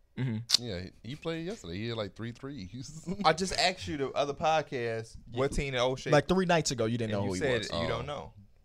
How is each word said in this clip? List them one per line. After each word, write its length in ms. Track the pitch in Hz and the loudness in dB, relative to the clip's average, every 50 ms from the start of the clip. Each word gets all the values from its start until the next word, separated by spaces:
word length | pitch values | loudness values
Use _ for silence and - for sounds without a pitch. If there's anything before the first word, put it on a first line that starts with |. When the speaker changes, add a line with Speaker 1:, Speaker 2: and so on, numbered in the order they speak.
| _ _ - - | _ _ -6 -4
Speaker 1:
Mm-hmm. 180 | 127 131 110 107 117 - - - 120 | -2 -2 -2 -4 -2 2 2 2 2
Speaker 2:
Yeah, 180 | 117 95 87 92 - - - - | 0 -4 -4 -6 -8 -10 -14 -12
he, 60 | 110 | -12
he 60 | 139 | -10
played 300 | 151 - 165 165 165 165 | -8 -6 -6 -6 -4 -6
yesterday. 320 | 180 226 220 - 85 85 98 | -6 -8 -8 -8 -6 -4 -4
He 100 | 110 117 | -2 -2
had, 80 | 117 | -2
like, 180 | 110 104 95 - | -2 -4 -6 -6
three 180 | - 110 117 120 | -8 -10 -10 -10
threes. 760 | - - 135 147 135 92 - - 127 127 - 151 160 - 170 196 | -10 -10 -10 -10 -8 -10 -10 -10 -10 -12 -12 -12 -12 -8 -6 -2
<laughs> 80 | 196 190 | 2 4
Speaker 3:
I 80 | 156 165 | 4 4
just 260 | 160 190 180 - - | 4 2 -2 0 2
asked 300 | 156 180 185 - - - | 2 2 2 0 -4 -4
you 80 | 160 | -2
the 140 | 143 135 127 | -2 -2 0
other 240 | - - 143 143 139 | 2 2 0 0 0
podcast, 840 | - 175 156 160 156 147 - 147 127 117 117 113 113 110 - - - - - 120 | 0 2 4 4 4 2 0 -2 -2 -2 -2 -2 -4 -6 -8 -12 -18 -16 -8 -2
what 200 | 123 135 139 135 | 0 0 2 2
team 200 | - 143 139 127 | 0 0 0 2
did 80 | 123 | 2
O'Shea 300 | 120 131 135 131 - 135 | 2 2 2 0 0 4
Speaker 1:
Like, 180 | 151 147 139 - | 4 4 6 6
three 160 | 180 190 190 | 4 4 4
nights 240 | 175 175 165 151 - 143 | 4 4 4 4 2 0
ago, 120 | 117 113 | 0 0
you 140 | 113 120 120 | 0 0 0
didn't 140 | 113 110 104 | 0 0 0
Speaker 3:
And 60 | 101 | 0
Speaker 1:
know 40 | 101 | 0
Speaker 3:
you 40 | 101 | 0
Speaker 1:
who 60 | 92 | 0
he 60 | 92 | 0
Speaker 3:
said 180 | 147 135 123 113 | 2 2 2 2
Speaker 1:
was. 100 | 101 - - | 0 0 -2
Speaker 3:
you 160 | 85 82 80 | -2 0 0
don't 140 | 117 117 123 | -2 -2 -4
Speaker 2:
Oh. 40 | |
Speaker 3:
know. 260 | 143 147 117 78 - - - 101 - - - | -6 -6 -8 -8 -10 -14 -18 -20 -20 -20 -20